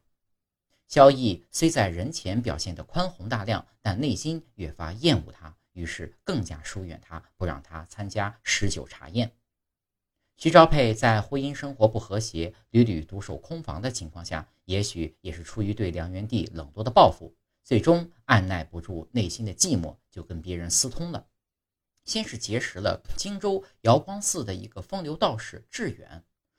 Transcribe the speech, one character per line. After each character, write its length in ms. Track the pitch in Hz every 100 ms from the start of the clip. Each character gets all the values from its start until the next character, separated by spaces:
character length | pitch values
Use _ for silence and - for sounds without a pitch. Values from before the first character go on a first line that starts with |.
| _ _ _ _ _ _ _ _ -
萧 240 | 147 139
绎 320 | 131 117 85 _
虽 180 | - 165
在 180 | 147 98
人 240 | 85 92
前 300 | - 92 107
表 160 | 117 76
现 160 | 92
得 100 | 80
宽 240 | - - 185
宏 220 | - 98
大 140 | 120
量， 240 | 101 101 - _
但 200 | 107 95
内 160 | 147 95
心 280 | 151 165 - -
越 180 | 80
发 180 | - 80
厌 300 | 104 160 110
恶 80 | -
他， 240 | - 80 - _
于 120 | 90 82
是 320 | - 80 -
更 200 | - 117
加 200 | 85 76
疏 200 | - 98
远 160 | 90 -
他， 240 | - 82 - -
不 80 | 90
让 160 | 69
他 240 | - 80 80
参 240 | - 101
加 300 | 104 101 -
诗 240 | - - 98
酒 200 | 78 62
茶 200 | - 67
宴。 220 | 107 117 _ _ _ _ _ _ _ _ _ _ -
徐 140 | 160
昭 160 | 170 165
佩 300 | 151 117 110
在 260 | 120 110
婚 180 | - 139
姻 140 | 139
生 220 | 139 143 135
活 120 | 110
不 120 | 110
和 200 | - 101
谐、 360 | 110 82 85 - _
屡 120 | 117
屡 220 | 113 82 80
独 160 | 95
守 160 | 92 80
空 240 | - 165
房 180 | 120 80
的 120 | 127
情 180 | 127 80
况 160 | 85 82
下， 240 | 80 - _ -
也 160 | 95
许 340 | 104 85 80 _
也 100 | 92
是 120 | 85
出 180 | 82 -
于 140 | 101 104
对 160 | 92
梁 200 | 85 85
元 160 | 92 107
帝 220 | 110 80 85
冷 160 | 73
落 100 | 104
的 60 | 117
报 220 | 190 143
复， 240 | - 80 _ _ _
最 160 | - 123
终 320 | 156 170 170 _ -
按 220 | 117 92
耐 160 | 90
不 180 | 80 85
住 260 | 90 85 -
内 180 | 120 90
心 160 | - 107
的 80 |
寂 260 | 92 185 113
寞， 160 | 78 - _
就 140 | 92
跟 180 | - 82
别 140 | 87 87
人 160 | 85
私 180 | - 127
通 220 | - 170
了。 160 | 156 - _ _ _ _ _ _ _
先 200 | - 220
是 120 | 214 -
结 240 | - 113
识 200 | - 90
了 200 | 98 90 - -
荆 240 | 202 196
州 240 | 208 196 - _
瑶 180 | 110 139
光 200 | 147 202
寺 240 | - 175
的 120 | 107 92
一 100 | 107
个 160 | 95
风 220 | - 190
流 120 | 151 156
道 220 | 196 110
士 300 | - - -
智 220 | - 117
远， 320 | - - 85 _ _ _